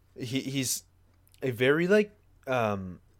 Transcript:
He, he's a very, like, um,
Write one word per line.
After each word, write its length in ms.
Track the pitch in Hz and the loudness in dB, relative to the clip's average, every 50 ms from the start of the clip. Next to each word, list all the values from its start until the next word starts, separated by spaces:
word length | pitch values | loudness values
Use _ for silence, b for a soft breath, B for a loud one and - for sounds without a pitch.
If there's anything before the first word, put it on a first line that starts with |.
| _ _ _ | _ _ _
He, 240 | 131 135 117 127 135 | -12 -10 -6 -4 -4
he's 420 | - 135 135 139 131 120 - - - _ _ _ _ _ _ _ _ _ _ _ - | -4 -4 -4 -4 -4 -4 -4 -6 -8 _ _ _ _ _ _ _ _ _ _ _ -6
a 80 | 135 | -6
very, 360 | 123 107 127 131 143 160 170 175 | -2 2 4 4 4 4 4 4
like, 240 | 202 214 214 208 - _ _ _ _ _ _ | 4 4 4 2 -4 _ _ _ _ _ _
um, 540 | - 131 127 113 107 104 98 95 92 87 - _ _ _ _ | -4 -2 0 0 0 0 -2 -6 -8 -12 -14 _ _ _ _